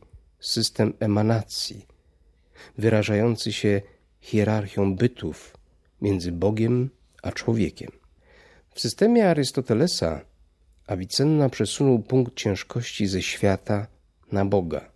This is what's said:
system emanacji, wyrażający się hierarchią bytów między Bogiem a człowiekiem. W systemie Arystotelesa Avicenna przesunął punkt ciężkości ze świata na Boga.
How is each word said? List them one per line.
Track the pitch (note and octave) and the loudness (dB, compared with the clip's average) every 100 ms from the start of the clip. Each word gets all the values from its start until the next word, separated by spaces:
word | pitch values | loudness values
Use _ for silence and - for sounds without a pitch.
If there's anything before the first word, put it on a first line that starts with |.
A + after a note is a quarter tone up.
| _ - _ _ | _ -20 _ _
system | - A#2 A2 - G#2+ - | -6 -4 -4 0 0 2
emanacji, | A2 G#2 G#2+ A2+ - - - G#2 - _ _ _ _ _ _ - - - | 0 2 2 0 -2 -8 -10 -12 -20 _ _ _ _ _ _ -20 -20 -2
wyrażający | A2 G#2+ G#2 G#2 A#2 A2 A#2 | 2 2 2 2 2 0 -4
się | - G#2+ G2+ - _ _ _ | -2 0 0 -4 _ _ _
hierarchią | - G#2+ G#2 G#2+ G2+ - G2 F#2 | -4 0 2 0 -2 -2 -2 2
bytów | B2 - E2+ D2 - - _ _ _ - | -2 -2 -10 -10 -18 -20 _ _ _ -6
między | G#2 F#2+ F2 | -2 -2 -2
Bogiem | E2+ F#2+ G#2+ A2+ B2 C3 _ _ - | -2 -2 0 0 0 -2 _ _ -12
a | - | -10
człowiekiem. | - - A2+ E2 - - - _ _ _ - - _ _ | -6 -2 0 -2 -4 -16 -16 _ _ _ -20 -20 _ _
W | - | -8
systemie | A#2 - G#3+ A#3+ G3 | -6 0 4 6 4
Arystotelesa | D3+ C3 - B2 A2 F3+ - E2 D2+ - _ _ _ _ _ - | 4 0 -2 0 2 2 0 -2 -4 -10 _ _ _ _ _ -8
Avicenna | F#2+ F#2 - C#3+ D3+ C3+ | -6 -4 0 2 4 2
przesunął | - G#2+ - C#3+ A#2+ | 0 -4 2 2 2
punkt | - C3 A#2+ - | 2 0 0 -2
ciężkości | A2 F#2 - A#2+ A#2 - G2+ | -2 -2 -4 -8 -8 -4 -2
ze | F#2+ | -2
świata | - - G#2 F#2+ - G#2 G#2+ _ _ _ - | -4 0 0 0 -2 -4 -4 _ _ _ -6
na | G2+ G2 | -2 2
Boga. | G2+ E2+ C#2 - | 2 0 -6 -10